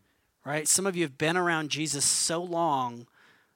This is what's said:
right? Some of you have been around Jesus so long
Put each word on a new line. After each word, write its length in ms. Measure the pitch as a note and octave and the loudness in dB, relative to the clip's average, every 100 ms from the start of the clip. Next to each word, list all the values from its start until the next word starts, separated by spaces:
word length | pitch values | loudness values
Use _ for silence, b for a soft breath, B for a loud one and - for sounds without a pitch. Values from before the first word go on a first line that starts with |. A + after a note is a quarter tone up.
| _ _ _ _ | _ _ _ _
right? 240 | C#3 D3+ D3+ | -6 -2 2
Some 180 | - G3 | 2 2
of 80 | |
you 80 | F3 | 0
have 140 | D#3 C3 | -2 0
been 200 | D#3 F3+ | 0 2
around 340 | F3 D#3+ D3+ | 2 0 0
Jesus 340 | C#3+ D#3 C#3 | -4 -4 0
so 380 | - - - E3 | 0 2 0 -2
long 640 | F3+ E3+ E3 C3+ B2 A#2+ A#2+ b b b b | -2 0 0 0 -2 -6 -16 b b b b